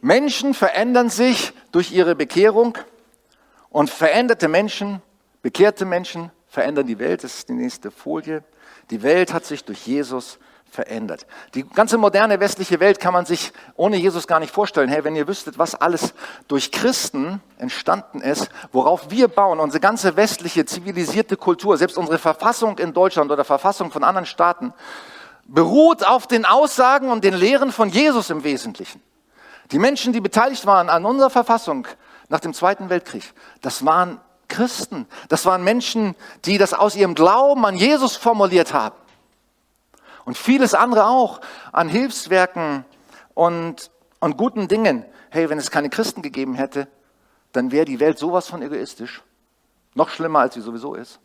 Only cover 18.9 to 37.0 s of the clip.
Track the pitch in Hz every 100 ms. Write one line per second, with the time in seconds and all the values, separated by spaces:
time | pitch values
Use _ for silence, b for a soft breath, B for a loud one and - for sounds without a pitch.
18.9 | 175 151 208 247 - 196 160 151 151 190
19.9 | 220 196 160 214 - 175 165 143 - 180
20.9 | 180 165 196 - 190 - 175 196 170 180
21.9 | - 165 160 165 156 220 - 220 196 175
22.9 | 156 185 175 143 143 139 139 190 196 175
23.9 | 147 143 190 170 - 175 175 127 - B
24.9 | B B B B B _ 139 165 240 320
25.9 | 320 190 247 - 240 196 226 294 - 254
26.9 | 277 262 233 196 185 190 277 277 - 214
27.9 | 180 302 247 - 156 143 135 120 98 92
28.9 | - _ _ _ b b b b - 240
29.9 | 285 240 233 196 - 247 269 196 196 175
30.9 | 165 190 262 269 254 240 226 - 143 123
31.9 | - b b b 151 165 151 175 196 190
32.9 | 180 - 110 - _ B B 135 - 135
33.9 | 160 180 147 _ _ _ - 240 - -
34.9 | 175 117 B B 156 185 185 180 233 240
35.9 | 226 208 175 B B - 202 196 - 208
36.9 | 202